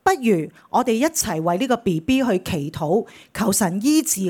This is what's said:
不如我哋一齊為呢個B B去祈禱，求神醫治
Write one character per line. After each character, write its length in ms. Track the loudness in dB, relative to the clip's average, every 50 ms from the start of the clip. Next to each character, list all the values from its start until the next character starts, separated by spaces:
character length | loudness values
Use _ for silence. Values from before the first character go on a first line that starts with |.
| 0
不 80 | 0 0 2
如 260 | 2 2 2 2 0 -4 -10 -18 -8 _
我 160 | -2 0 0
哋 80 | 2 0
一 120 | 0 0
齊 360 | 0 0 -2 -4 -4 -4 -2
為 160 | 0 0 0
呢 100 | 0 0
個 100 | 0 -2
B 220 | 0 0 -2 -2 0
B 240 | 0 0 0 2 2
去 160 | 0 0 -2
祈 320 | -2 -4 -4 -4 -6 -6
禱， 360 | -6 -6 -2 0 0 0 0 -4 -10 -20 -20 _ -6
求 180 | -4 -2 0
神 280 | 0 0 0 0 -2 0 0
醫 200 | 2 2 2 2
治 180 | 0 -2 -2 -4